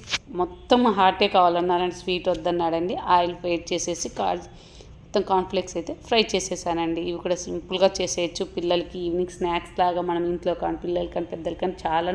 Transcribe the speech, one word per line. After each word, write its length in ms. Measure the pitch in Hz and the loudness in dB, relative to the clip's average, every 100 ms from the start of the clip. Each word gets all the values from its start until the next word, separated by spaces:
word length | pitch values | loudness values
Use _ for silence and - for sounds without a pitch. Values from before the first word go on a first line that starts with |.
| - - - 175 | -8 -8 -6 -4
మొత్తం 400 | 180 - - 247 240 196 | -4 -4 2 4 6 6
హాటే 300 | 190 185 202 | 4 4 4
కావాలన్నారండి, 640 | 196 175 170 180 175 180 170 | 6 6 4 2 2 0 -4
స్వీట్ 280 | 190 180 185 | -4 -2 0
వద్దన్నాడండి. 600 | 165 180 175 165 165 180 320 - | 0 0 0 0 0 0 -2 4
ఆయిల్ 200 | 180 175 175 | 4 4 -2
వేడి 200 | 175 170 - | -2 -2 -2
చేసేసి 380 | 170 180 170 247 - | -2 -2 -4 -6 -2
కా-, 280 | 190 180 - - - - - - | -2 -2 -6 -18 -20 -20 -20 -20
మొత్తం 200 | - 208 190 | -4 -2 2
కార్న్‌ఫ్లేక్స్ 460 | 190 185 190 180 170 | 2 2 -2 -2 -6
అయితే 140 | 170 311 - | -6 -10 2
ఫ్రై 140 | 233 220 | 4 4
చేసేసానండి. 720 | 190 180 175 175 170 165 165 175 | 0 -2 -4 -2 -2 -2 -2 -4
ఇవి 100 | 170 | -4
కూడా 120 | 180 175 185 | -2 -2 -2
సింపుల్గా 420 | 175 - 185 190 190 | -8 -6 2 4 4
చేసేయచ్చు 460 | 180 - 170 - 175 | -2 -2 -4 -4 -6
పిల్లలకి 420 | 190 170 175 156 185 170 | -4 0 0 0 -6 -2
ఈవినింగ్ 280 | 175 180 - | -2 -2 -2
స్నాక్స్ 360 | 180 170 - - | -2 -2 -4 0
లాగా. 200 | 180 175 175 | 2 2 0
మనం 120 | 170 175 | 0 0
ఇంట్లో 220 | 175 180 170 | -2 -2 -2
కానీ 160 | 170 165 | -2 -4
పిల్లలకి 300 | 175 175 175 175 | -2 -2 -2 -4
కానీ 120 | 170 | -6
పెద్దలకి 280 | 175 165 165 | -6 -6 -4
కానీ 120 | 185 180 | -4 -4
చాలా 280 | 165 160 175 | -2 0 0